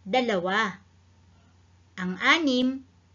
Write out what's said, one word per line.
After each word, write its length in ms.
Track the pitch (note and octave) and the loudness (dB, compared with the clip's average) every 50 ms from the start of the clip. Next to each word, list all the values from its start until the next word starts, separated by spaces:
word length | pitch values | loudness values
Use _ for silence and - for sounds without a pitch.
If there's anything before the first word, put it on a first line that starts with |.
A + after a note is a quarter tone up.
dalawa. 720 | - F#3+ A3 B3+ B3 A#3 G3+ F3+ F3 F#3 G3 A3 A3 F#3+ - - - _ _ - _ _ _ _ _ _ _ - _ - _ _ _ _ _ _ _ _ - - | -6 -2 0 0 2 2 0 0 0 0 0 0 0 -2 -4 -10 -18 _ _ -20 _ _ _ _ _ _ _ -20 _ -20 _ _ _ _ _ _ _ _ -12 -8
Ang 200 | F3+ F#3 F#3 F#3+ | -6 -6 -4 0
anim 640 | A3+ C4 D4+ E4+ D#4 C4+ B3 B3 B3+ C4 C4+ C4+ - - _ _ _ _ | 2 2 4 4 2 2 2 2 0 0 -2 -4 -10 -16 _ _ _ _